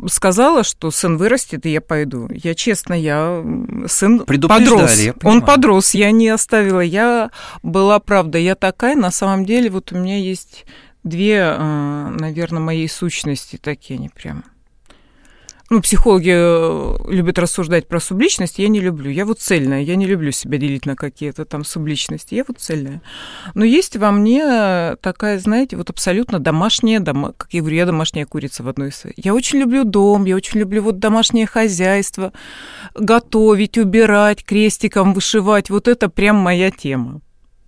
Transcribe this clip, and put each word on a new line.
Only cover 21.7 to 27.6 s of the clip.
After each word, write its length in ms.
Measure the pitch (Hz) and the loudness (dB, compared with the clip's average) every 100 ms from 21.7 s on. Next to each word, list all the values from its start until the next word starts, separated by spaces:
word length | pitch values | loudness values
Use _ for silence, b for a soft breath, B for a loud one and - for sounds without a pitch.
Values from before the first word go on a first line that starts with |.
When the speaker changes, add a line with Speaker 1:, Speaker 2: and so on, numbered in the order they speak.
| 170 151 147 - 156 - | -8 -6 -6 -8 -10 -8
Speaker 1:
я 80 | 214 277 | -6 -6
вот 100 | 247 | -10
цельная. 420 | - 156 135 147 B B B B 190 | -8 -6 -8 -12 B B B B -10
Но 100 | 185 | 0
есть 320 | 226 302 - 214 | 2 4 2 -2
во 140 | 214 | 0
мне 880 | 202 214 262 302 233 202 180 165 - | 2 2 2 2 0 0 0 -4 -6
такая, 380 | 190 - 214 196 | -8 -4 -4 -2
знаете, 380 | 202 226 269 180 | 0 0 -2 -6
вот 120 | 175 | -10
абсолютно 520 | - - 185 240 180 | -6 -2 -2 -2 -2
домашняя, 580 | 139 156 208 - 220 220 | -2 0 0 0 0 0
дома-, 360 | 156 139 139 - | 0 -4 -4 -10
как 180 | - | -8
я 60 | 170 | -6